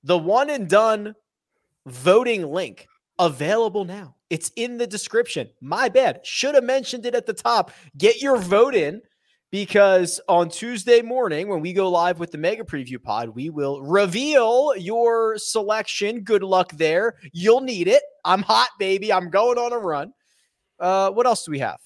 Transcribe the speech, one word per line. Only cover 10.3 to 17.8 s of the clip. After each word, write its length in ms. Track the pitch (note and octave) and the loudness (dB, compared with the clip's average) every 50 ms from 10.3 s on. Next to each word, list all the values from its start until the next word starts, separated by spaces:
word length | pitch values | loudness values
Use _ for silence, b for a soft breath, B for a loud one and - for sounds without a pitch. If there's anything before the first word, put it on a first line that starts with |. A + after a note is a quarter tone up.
| F3+ F3 F3 E3 | 2 2 2 0
Tuesday 540 | - - A3 A#3 B3 G#3+ F#3 A#3+ A#3+ A#3 A#3 | -4 -12 -10 -10 -10 -8 2 4 4 4 4
morning, 460 | A3+ B3+ C4 B3 G3 D#3 D3+ F#3 G#3 | 0 -4 -2 -2 -2 -2 -4 -4 -4
when 100 | G3 D#3+ | -6 -4
we 120 | D3+ F3 | -4 -2
go 160 | F3+ F#3+ F#3+ | -2 0 0
live 300 | F#3 F3+ E3+ E3+ F3+ F3+ | 2 2 2 2 0 0
with 140 | D#3+ E3+ E3+ | -2 -6 -10
the 60 | - D3+ | -8 -4
mega 240 | D#3 F3 A3 A3 A3 | -2 -2 -2 -4 -8
preview 380 | - - C#3+ B2+ B2 B2+ A#2+ | -10 -10 -10 -10 -10 -12 -14
pod, 280 | _ G#2 G#2 A2 A#2+ A#2 | _ -6 -6 -6 -6 -8
we 220 | G#2+ A#2+ C3+ E3 | -10 -10 -10 -10
will 300 | D#3+ D3+ C#3+ C#3 C#3 C#3 | -6 -4 -4 -4 -4 -6
reveal 920 | C#3 C#3 D#3+ G3 G#3 F#3 E3+ A3+ C4+ D4+ D4+ C4+ A#3 A3 A#3+ B3+ C#4+ D4+ C4 | -4 0 2 2 2 2 0 -4 -2 2 2 4 4 4 4 2 2 2 -2
your 600 | G3 F3 F3+ A3 A#3 A#3 A#3 A3+ A3+ A3+ A3 A3 | -4 -4 -6 -2 0 2 2 2 2 0 -2 -4
selection. 840 | G#3 - - - A3+ G#3 G3+ G#3+ A3 G#3+ - - - G3+ G3+ A3+ A#3+ | -6 -8 -4 -4 -4 -2 -2 -2 -2 -2 -6 -6 -6 -4 -4 -6 -8
Good 200 | G3 G3+ A3+ G3 | -2 0 0 0
luck 300 | F#3+ F#3+ F#3+ F#3 F3+ - | 2 2 2 2 2 0
there. 460 | D#3+ D3 E3 D#3 D#3+ F3 G#3+ A#3 A3+ B B D3 | -2 -2 0 0 2 0 0 -2 -4 B B -16
You'll 300 | B E3+ F3 G#3+ A3+ C4 | B -2 4 4 4 4
need 260 | C4+ C4 A#3+ F#3 | 2 -4 -4 -2